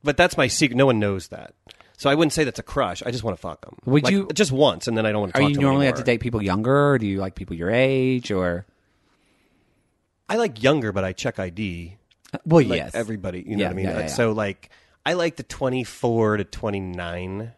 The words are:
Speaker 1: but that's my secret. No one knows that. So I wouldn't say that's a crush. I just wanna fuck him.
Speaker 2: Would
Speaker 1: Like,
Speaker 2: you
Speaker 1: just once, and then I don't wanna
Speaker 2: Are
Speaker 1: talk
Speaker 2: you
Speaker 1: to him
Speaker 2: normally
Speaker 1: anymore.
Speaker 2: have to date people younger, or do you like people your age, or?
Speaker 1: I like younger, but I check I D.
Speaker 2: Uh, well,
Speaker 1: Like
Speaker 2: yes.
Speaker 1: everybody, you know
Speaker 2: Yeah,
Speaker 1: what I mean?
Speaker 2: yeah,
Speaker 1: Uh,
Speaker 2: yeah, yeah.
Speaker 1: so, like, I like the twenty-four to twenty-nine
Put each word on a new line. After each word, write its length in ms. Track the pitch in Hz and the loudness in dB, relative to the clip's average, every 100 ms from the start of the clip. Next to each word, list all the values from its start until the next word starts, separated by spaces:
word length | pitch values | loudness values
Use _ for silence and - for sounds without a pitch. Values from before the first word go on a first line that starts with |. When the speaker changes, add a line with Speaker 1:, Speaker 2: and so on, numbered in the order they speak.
| 139 | -2
Speaker 1:
but 100 | 143 | 2
that's 220 | 175 - | 2 4
my 100 | 131 | 0
secret. 300 | - 147 120 | 2 0 4
No 80 | 135 | 4
one 140 | 113 | 4
knows 280 | 104 98 - | 2 -2 -6
that. 240 | - - _ _ - _ _ | -16 -18 _ _ -20 _ _
So 120 | 143 | 0
I 40 | 147 | 2
wouldn't 160 | 165 | 2
say 120 | 160 | 2
that's 160 | 143 - | -2 -4
a 40 | |
crush. 380 | - - 113 87 | -6 -2 -2 -4
I 60 | - | -6
just 140 | 123 | -4
wanna 140 | 110 90 | -4 -6
fuck 280 | 90 78 - | -8 -12 -16
him. 100 | - - | -12 2
Speaker 2:
Would 120 | 139 | 2
Speaker 1:
Like, 100 | 131 | 4
Speaker 2:
you 140 | 196 196 | 2 0
Speaker 1:
just 200 | 156 202 | 0 0
once, 360 | 131 143 85 - | 4 4 4 -2
and 80 | 110 | 0
then 120 | 110 | 0
I 40 | |
don't 100 | 107 | 0
wanna 100 | 101 | 0
Speaker 2:
Are 80 | 123 | 2
Speaker 1:
talk 80 | 143 | 2
Speaker 2:
you 60 | 143 | 4
Speaker 1:
to 40 | |
him 40 | |
Speaker 2:
normally 240 | 139 135 139 | 2 4 2
Speaker 1:
anymore. 100 | 135 | 2
Speaker 2:
have 80 | 127 | 0
to 60 | |
date 80 | 117 | 0
people 240 | 123 117 | 0 -2
younger, 480 | 98 95 110 139 143 | 0 0 2 4 4
or 60 | 135 | 2
do 80 | 107 | 0
you 100 | 95 | -2
like 140 | 95 | -4
people 220 | - 95 85 | -8 -10 -6
your 160 | 85 | 0
age, 580 | 117 131 135 131 127 120 | 2 2 2 2 0 -2
or? 380 | 95 90 87 98 _ _ _ _ _ _ _ _ _ _ _ _ _ _ _ _ | -2 0 -2 -8 _ _ _ _ _ _ _ _ _ _ _ _ _ _ _ _
Speaker 1:
I 60 | 220 | -2
like 260 | 226 110 | -2 2
younger, 300 | 127 151 110 | 2 2 0
but 120 | 98 | -2
I 100 | 95 | -4
check 260 | 92 127 - | -4 -6 -6
I 100 | 92 | -8
D. 480 | 87 104 87 87 92 _ _ - | -6 -6 -6 -12 -18 _ _ -16
Speaker 2:
Uh, 40 | - - | -12 4
well, 180 | 165 | 4
Speaker 1:
Like 140 | 113 87 | 4 0
Speaker 2:
yes. 180 | 73 117 | -4 -6
Speaker 1:
everybody, 480 | 110 110 92 90 - | -6 -6 -8 -10 -6
you 80 | 104 | -2
know 60 | |
Speaker 2:
Yeah, 40 | 95 | -2
Speaker 1:
what 20 | |
I 40 | 92 | -2
mean? 100 | 95 | -4
Speaker 2:
yeah, 60 | |
Speaker 1:
Uh, 40 | 85 | -2
Speaker 2:
yeah, 40 | |
yeah. 60 | 78 | -4
Speaker 1:
so, 240 | 76 117 | 0 0
like, 360 | 110 104 95 - _ _ _ - | 2 -2 -6 -16 _ _ _ -4
I 60 | |
like 240 | 175 170 - | 0 -2 -4
the 60 | |
twenty-four 920 | 131 - 135 131 120 - 120 117 107 107 | -14 -4 -2 -2 -4 -2 0 2 2 2
to 60 | |
twenty-nine 1080 | 98 - 113 101 92 87 87 87 92 101 113 | -4 -6 -6 -4 -6 -8 -8 -8 -8 -8 -10